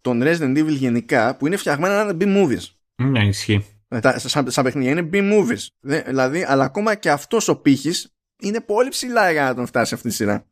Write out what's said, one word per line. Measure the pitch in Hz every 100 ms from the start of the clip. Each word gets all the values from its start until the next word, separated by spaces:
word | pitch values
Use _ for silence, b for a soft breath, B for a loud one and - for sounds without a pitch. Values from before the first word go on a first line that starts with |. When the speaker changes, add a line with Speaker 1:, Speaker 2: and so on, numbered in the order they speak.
Speaker 1:
των | - 120
Resident | 135 170 147 139
Evil | 156 147
γενικά, | 131 117 117 139 113 131
που | 143
είναι | 202
φτιαγμένα | - 143 180 202
να | 214
είναι | 170
B-movies. | 202 196 180 104 87 _ _ _
Speaker 2:
Ναι, | 127 131 104
ισχύει. | 98 - 104 101 _ _
Speaker 1:
Ε, | 120
τα, | 110 131
σαν, | - - 135
σαν | 123
παιχνίδια, | 131 143 127
είναι | 151 170
B-movies. | 196 196 214 156 110 - _
Δε-, | 131 151
δηλαδή, | - 131 131 156
αλλά | 180 135
ακόμα | 131 202 208
και | 208 170
αυτός | 147 - 233 -
ο | 147
πύχης | - 135 147 180 - _ _ _
είναι | 202 220
πολύ | 220 208 254
ψηλά | - 254 233 190
για | 156
να | 139
τον | 127 123
φτάσει | 127 110
αυτή | 120 120
τη |
σειρά. | 104 104 104 -